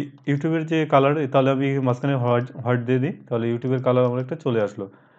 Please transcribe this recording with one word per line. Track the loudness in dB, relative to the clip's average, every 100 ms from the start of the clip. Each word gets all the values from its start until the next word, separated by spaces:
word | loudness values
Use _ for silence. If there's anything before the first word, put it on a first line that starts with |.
| -2 -8 -4
YouTube-এর | -2 0 -2 0
যে | 0 4
কালার, | 4 4 2 0
তাহলে | 2 2 2
আমি | 0 0 0
মাঝখানে | 0 -2 0
হোয়াইট, | 2 0 -2 -6
হোয়াইট | -2 -2 0
দিয়ে | 0
দিই, | 0 -6 -6
তাহলে | -4 -2
YouTube-এর | -2 -2 -2 2
কালার | 2 2
আমার | 0
একটা | -6 -6
চলে | -2 0 -2
আসলো। | -4 -12 -12 _